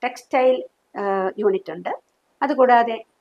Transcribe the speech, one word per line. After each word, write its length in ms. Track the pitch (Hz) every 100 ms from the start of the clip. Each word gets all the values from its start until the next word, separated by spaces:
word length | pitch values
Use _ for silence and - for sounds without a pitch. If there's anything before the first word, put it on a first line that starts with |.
ടെക്സ്റ്റൈൽ, 600 | 247 247 - 269 254 254 254 _ _ -
ആ, 320 | 202 196 190 -
യൂണിറ്റ് 340 | 185 190 -
ഉണ്ട്. 280 | 165 180 - _ _ _ _
അതുകൂടാതെ, 640 | 269 269 254 240 233 226 - _